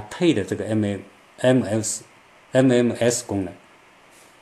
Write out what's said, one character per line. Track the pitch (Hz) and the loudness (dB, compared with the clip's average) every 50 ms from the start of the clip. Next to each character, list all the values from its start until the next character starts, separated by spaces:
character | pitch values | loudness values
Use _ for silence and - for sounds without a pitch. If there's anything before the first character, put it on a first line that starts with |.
| 107 - | -4 -8
配 | - - 180 170 | -4 0 2 2
的 | 127 104 92 | 2 2 -2
这 | - 104 | -2 -4
个 | 95 95 | -6 -4
M | 104 110 107 104 | -2 -2 0 0
M，M | 101 101 95 - - - - _ _ _ - - - 131 123 107 | -2 -2 -6 -10 -16 -20 -20 _ _ _ 0 2 2 4 2 2
S，M | 95 107 113 110 - - - - - - - _ _ _ _ _ _ - 131 131 131 | 0 -2 -4 -4 -4 -8 -10 -12 -18 -20 -20 _ _ _ _ _ _ 2 2 4 4
M | 123 120 120 117 | 4 4 2 2
S | 104 - 117 120 117 - - | 0 0 0 0 0 -2 -6
功 | - 104 98 92 | -6 -4 -4 -4
能。 | 85 - - - _ - _ _ _ _ _ _ _ _ - - - _ _ | -6 -10 -16 -20 _ -20 _ _ _ _ _ _ _ _ -20 -20 -20 _ _